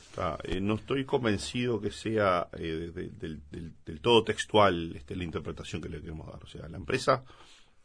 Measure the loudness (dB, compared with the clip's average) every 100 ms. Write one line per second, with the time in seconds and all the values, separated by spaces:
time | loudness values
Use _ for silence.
0 | -12 -4 -2 -2 -4 -2 2 0 0 -2
1 | 0 2 2 2 0 -2 0 0 -2 -4
2 | -2 4 4 4 2 -4 -4 -4 -4 -8
3 | -10 -8 -8 -8 -10 -12 -12 -12 -12 -2
4 | 6 6 6 0 4 6 6 6 -2 -8
5 | -10 -6 -4 -4 -6 -8 -8 -6 -6 -10
6 | -10 -10 -12 -14 -16 -14 -12 -8 -4 0
7 | 2 0 -2 -20 -20 -20 -20 _